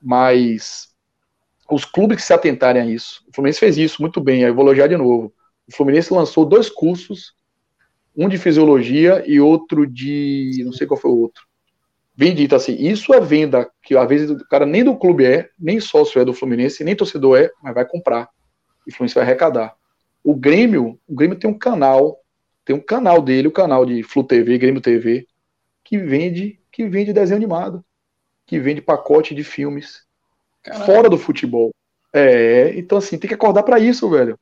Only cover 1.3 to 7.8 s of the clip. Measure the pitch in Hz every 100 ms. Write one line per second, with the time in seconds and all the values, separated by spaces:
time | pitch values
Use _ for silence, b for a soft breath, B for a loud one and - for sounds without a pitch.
1.3 | _ _ _ _ 143 - - 208 - -
2.3 | 170 156 135 127 123 117 113 - - _
3.3 | - 139 - 220 151 156 - - 170 139
4.3 | 127 123 120 139 135 143 175 127 120 110
5.3 | _ _ _ _ - 139 147 170 185 156
6.3 | - 151 202 226 - 160 175 - 185 -
7.3 | _ _ _ _ _